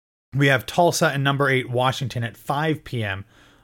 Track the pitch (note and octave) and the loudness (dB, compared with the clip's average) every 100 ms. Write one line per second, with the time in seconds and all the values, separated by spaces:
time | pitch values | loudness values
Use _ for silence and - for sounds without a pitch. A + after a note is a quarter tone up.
0 | _ _ _ C3+ C#3 C3 - - E3+ - | _ _ _ 0 2 2 0 2 2 4
1 | D#3+ C#3 C#3 C#3 C#3 C3 B2+ A#2+ B2+ - | 0 2 0 0 2 0 0 0 0 0
2 | B2+ B2 A#2 - - C#3+ D#3+ D3+ - A#2+ | -4 -6 -8 -8 -4 -2 -2 -4 -6 -6
3 | G#2+ G2 - _ - _ | -4 -6 -10 _ -20 _